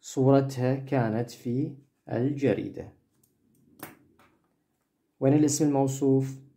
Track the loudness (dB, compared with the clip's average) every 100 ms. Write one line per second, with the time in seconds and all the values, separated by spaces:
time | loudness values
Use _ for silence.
0 | -8 0 4 4 2 -2 -2 -2 -2 -2
1 | 0 -2 -6 -8 -6 -4 -4 -8 _ _
2 | -8 -4 -2 0 0 0 -4 -12 -16 _
3 | _ _ _ _ _ _ _ _ -20 -20
4 | _ _ _ _ _ _ _ _ _ _
5 | _ _ 2 4 4 2 2 2 0 0
6 | 2 2 0 -8 -18